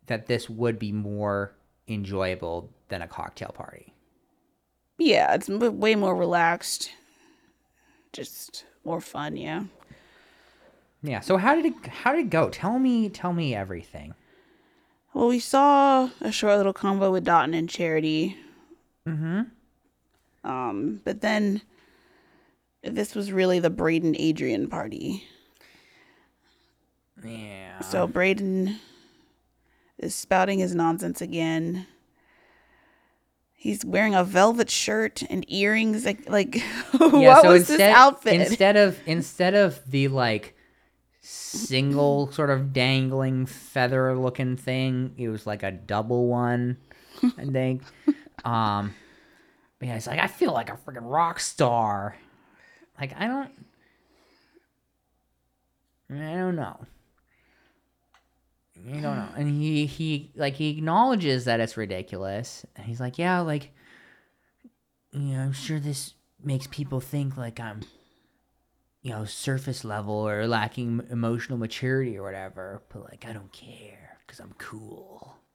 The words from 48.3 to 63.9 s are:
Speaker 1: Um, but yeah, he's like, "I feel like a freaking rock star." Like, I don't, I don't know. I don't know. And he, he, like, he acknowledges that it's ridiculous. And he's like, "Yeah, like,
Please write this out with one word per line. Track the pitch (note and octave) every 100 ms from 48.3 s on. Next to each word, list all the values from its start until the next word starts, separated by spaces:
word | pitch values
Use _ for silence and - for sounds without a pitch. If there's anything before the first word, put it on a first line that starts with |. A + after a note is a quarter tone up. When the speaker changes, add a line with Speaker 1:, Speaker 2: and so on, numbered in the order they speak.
| -
Speaker 1:
Um, | A#2+ A#2 A2 G#2 G2+ G2+ - - _ _ _ _ _ _
but | B2
yeah, | A#2
he's | -
like, | D#3
"I | F#3+
feel | - E4
like | D#3 -
a | - -
freaking | C3 A#2
rock | D3 E3+ E3
star." | - - C3+ A#2 A2 G2+ G2+ - - _ _ _ _ _ _ _
Like, | C#3 C3+
I | G#3+
don't, | C4 - - - _ _ _ _ _ _ _ _ _ _ _ _ _ _ _ _ _ _ _ _ _ _ _ _
I | C#3 D#3 E3+
don't | F#3 F3
know. | A2 - - _ _ _ _ _ _ _ _ _ _ _ _ _ _ _ _ _ _ _ G2
I |
don't | C#3+
know. | D3+ C3+ G2+ -
And | D3
he, | D3 D#3 D3+ D3
he, | C3+ D#3 D3+ D3 -
like, | C#3+
he | C#3 D#3
acknowledges | D3+ D#3 F3 B3 A#3+ E3 C3 B2
that | A#2
it's | A2+ -
ridiculous. | G#2 F#2 F#2+ F#2+ F#2+ G2+ B2 - - -
And | G2+
he's | A#2
like, | B2 B2
"Yeah, | F3 F3+
like, | E3+ D3 C#3 _ _